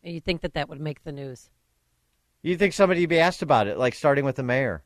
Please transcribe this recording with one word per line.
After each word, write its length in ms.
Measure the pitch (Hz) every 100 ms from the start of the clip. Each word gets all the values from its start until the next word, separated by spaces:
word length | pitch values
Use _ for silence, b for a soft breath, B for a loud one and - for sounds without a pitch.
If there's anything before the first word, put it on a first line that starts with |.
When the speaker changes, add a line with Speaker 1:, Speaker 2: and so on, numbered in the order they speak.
Speaker 1:
And 100 | 170
you 80 | 170
think 220 | - 170
that 120 | 175
that 140 | 160 143
would 120 | 139
make 240 | 151 143
the 80 | -
news? 360 | 143 139 127 _ _ _ _ _ _ _ _ _ _
Speaker 2:
You'd 160 | 151 175
think 140 | 196
somebody 300 | - 196 180
would 60 | 170
be 120 | 165
asked 220 | 165 185
about 260 | 160 135 104
it, 100 | 92
like, 160 | 131
starting 300 | 147 156 139
with 100 | 139
the 80 | 131
mayor. 400 | 127 127 131 82